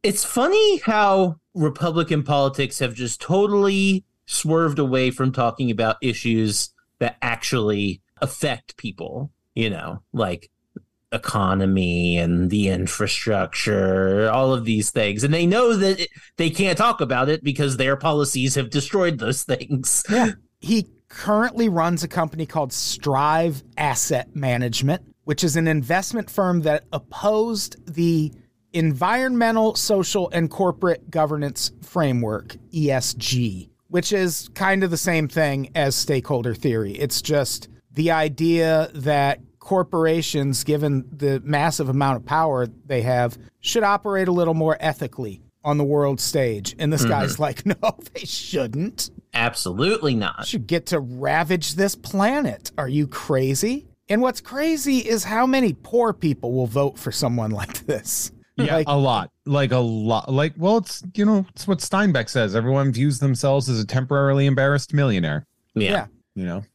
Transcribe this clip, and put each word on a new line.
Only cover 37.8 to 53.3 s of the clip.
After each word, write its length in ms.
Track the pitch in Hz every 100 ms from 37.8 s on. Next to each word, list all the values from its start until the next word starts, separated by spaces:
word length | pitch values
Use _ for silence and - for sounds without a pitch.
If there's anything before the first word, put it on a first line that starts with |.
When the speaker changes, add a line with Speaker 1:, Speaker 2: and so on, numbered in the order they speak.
| _
Speaker 2:
the 180 | 151 165
idea 800 | 160 156 135 165 165 160 160 156
that 460 | 147 135 147 139 139 - _
corporations, 1040 | - 190 175 170 160 165 156 151 139 127
given 420 | - 151 151 135 127
the 300 | 143 139 135
massive 460 | 143 147 160 151 135
amount 280 | 135 139 123
of 80 | -
power 420 | 151 160 131 120 - 139
they 160 | 131
have, 360 | 117 123 120 - - _
should 220 | - 233
operate 440 | 202 202 208 190 185
a 40 |
little 220 | 175 165
more 240 | 160 160 151
ethically 640 | 156 143 139 - 113 95 - _
on 140 | 147 147
the 60 |
world 360 | 143 147 139 131
stage. 540 | - 147 127 104 95 -
And 160 | 151
this 80 | 156
Speaker 1:
Mm-hmm. 80 | 117
Speaker 2:
guy's 280 | 143 135 -
like, 260 | 151 - 202
<laughs> 0 |
"No, 100 | - 220 - -
they 120 | - -
shouldn't." 840 | - - 160 117 127 202 - - - _
Speaker 1:
Absolutely 800 | 120 117 - 92 92 170 220 151
not. 320 | 117 98 - -
Speaker 2:
Should 220 | 220 104
get 180 | 170 -
to 120 | 165
ravage 760 | 127 127 139 156 165 180 143 151
this 200 | 196 -
planet. 760 | - 196 208 285 262 107 - -
Are 100 | 135
you 180 | 143 143
crazy? 800 | - -